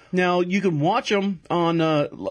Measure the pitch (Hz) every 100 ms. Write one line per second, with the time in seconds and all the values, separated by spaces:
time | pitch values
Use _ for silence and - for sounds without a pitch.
0 | - 180 180 180 175 196 196 151 156 226
1 | 226 202 196 180 - 175 170 165 160 156
2 | 147 - 95